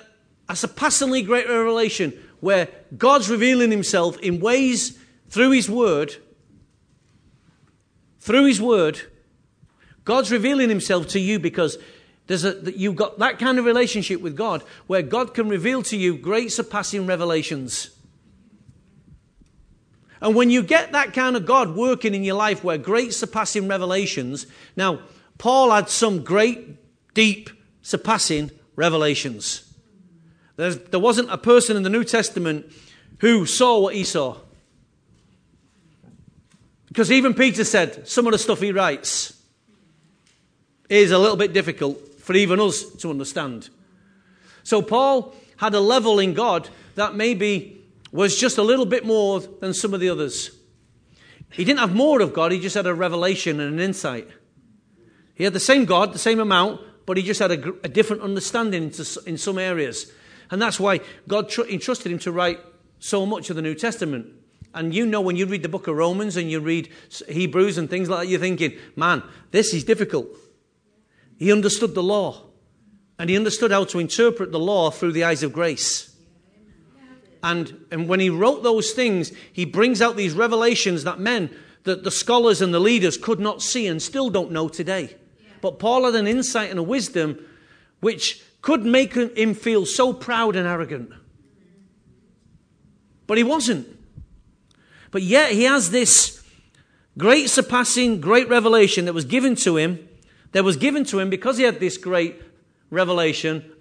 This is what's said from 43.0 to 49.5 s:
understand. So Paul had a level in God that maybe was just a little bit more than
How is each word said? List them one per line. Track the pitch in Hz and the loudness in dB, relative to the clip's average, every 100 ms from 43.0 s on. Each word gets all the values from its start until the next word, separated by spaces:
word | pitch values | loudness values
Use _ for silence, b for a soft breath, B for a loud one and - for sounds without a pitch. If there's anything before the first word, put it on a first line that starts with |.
| 175 | -8
understand. | 143 135 - 143 113 - _ _ b b b b b b b | -8 -8 -8 -8 -10 -16 _ _ b b b b b b b
So | - 220 | -2 -2
Paul | - 226 269 269 - B B B | 2 2 2 2 -2 B B B
had | 214 | -2
a | 208 | 2
level | 202 254 226 208 | 4 4 4 2
in | 190 165 | 2 0
God | 233 175 - B B | 0 0 -4 B B
that | - 208 202 | -4 -4 -2
maybe | 226 214 208 196 - - _ _ - | -2 0 0 -2 -6 -18 _ _ -8
was | 143 196 190 | 0 0 2
just | 247 - | 0 2
a | |
little | 214 262 226 | 2 2 2
bit | 240 | -2
more | 220 220 202 190 | 0 0 2 -2
than | 185 | -6